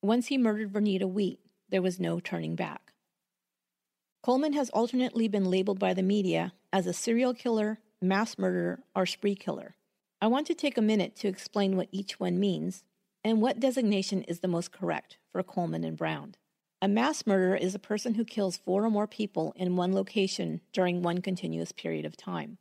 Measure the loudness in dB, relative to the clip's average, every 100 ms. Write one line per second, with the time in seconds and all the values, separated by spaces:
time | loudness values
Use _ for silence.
0 | 2 2 2 2 2 2 -2 0 2 2
1 | 0 0 -2 -2 _ _ _ 0 0 0
2 | -2 -2 -4 -6 -4 -4 -6 -8 _ _
3 | _ _ _ _ _ _ _ _ _ _
4 | _ _ 0 2 2 0 0 0 0 2
5 | 0 0 0 2 2 2 0 0 0 2
6 | 2 2 2 0 -2 -8 _ 0 0 -2
7 | 0 2 2 0 0 0 0 -2 _ _
8 | 2 2 0 0 -2 0 -2 -4 -6 -2
9 | -2 0 -2 -2 -4 -8 -10 -20 _ _
10 | _ _ 2 2 0 -2 0 2 4 4
11 | 2 -2 -4 -4 -6 0 2 2 0 -6
12 | -8 -4 -2 2 2 0 -4 -8 _ _
13 | _ _ 0 2 2 2 0 2 2 2
14 | 0 -4 -4 -4 0 -2 -2 -6 -4 -4
15 | -6 -20 _ -6 -4 -4 -4 -2 -4 -4
16 | -4 -4 -8 -18 _ _ _ _ 0 2
17 | 2 0 2 4 4 2 0 -4 -6 -4
18 | -2 -2 -2 -2 -2 -4 -2 0 2 0
19 | -2 -2 -4 -2 -4 -2 0 2 2 0
20 | 0 0 0 0 -4 -6 _ 0 2 2
21 | 0 -2 -2 -4 -4 -4 -6 -6 -6 -4
22 | -6 -10 -8 -8 -8 -14